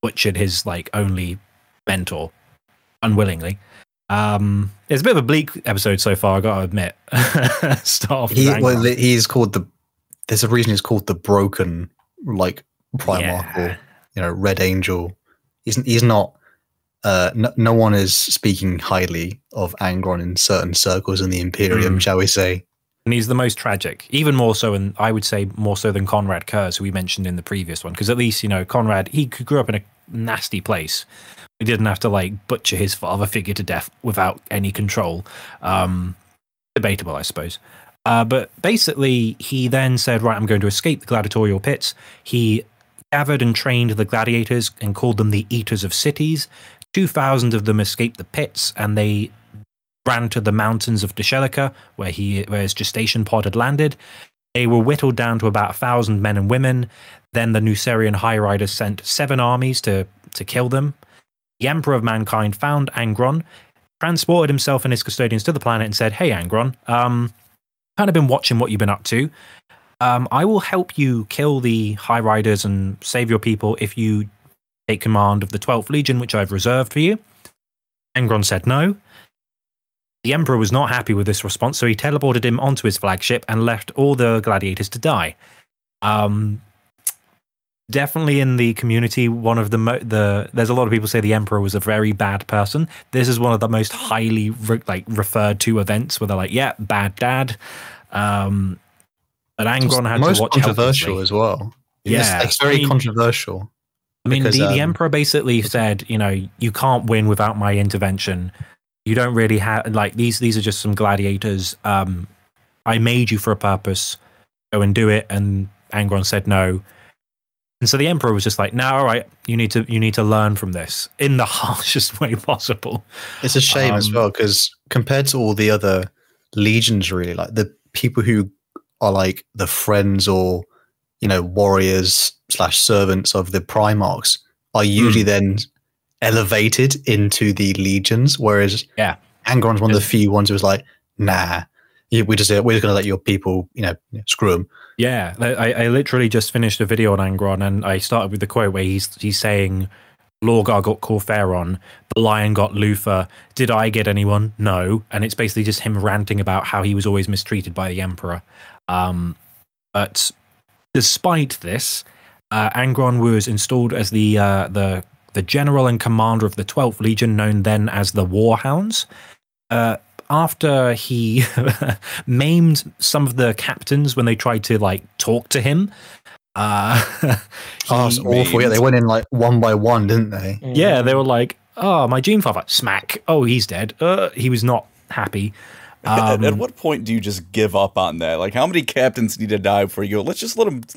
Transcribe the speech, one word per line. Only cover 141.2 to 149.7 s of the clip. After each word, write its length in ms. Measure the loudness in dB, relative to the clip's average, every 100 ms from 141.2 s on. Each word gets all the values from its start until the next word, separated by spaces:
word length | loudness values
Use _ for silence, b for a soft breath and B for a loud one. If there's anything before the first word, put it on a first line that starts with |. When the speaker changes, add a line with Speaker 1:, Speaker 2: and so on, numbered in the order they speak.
| 0 0 -2 -4 -8 b b b b
Speaker 2:
you, 140 | 0
we 120 | 2 2
just, 140 | 4
we're 220 | 2 4
just 80 | 2
gonna 120 | 2
let 100 | 2
your 140 | 0 -2
people, 500 | 0 -2 0 -2 -4
you 80 | -4
know, 120 | -4 -4 _ -14 -6
screw 280 | 0 2
'em." 140 | 0 -2 B B B
Speaker 1:
Yeah, 360 | 0 0 -4 -4
I, 140 | -2
I, 140 | 0 0 2
I 40 | 2
literally 400 | 2 2 2 2
just 240 | 2 0
finished 280 | 0 0 0
a 60 | -2
video 260 | 2 2
on 60 | 2
Angron, 480 | 0 0 -2 0 0
and 180 | 0
I 140 | 0 -2
started 320 | 0 -2 -2
with 100 | -4
the 60 | -2
quote 260 | 0 0
where 120 | 0
he's, 280 | -2 -2 -4 -6
he's 180 | -4 -2
saying, 500 | 0 0 0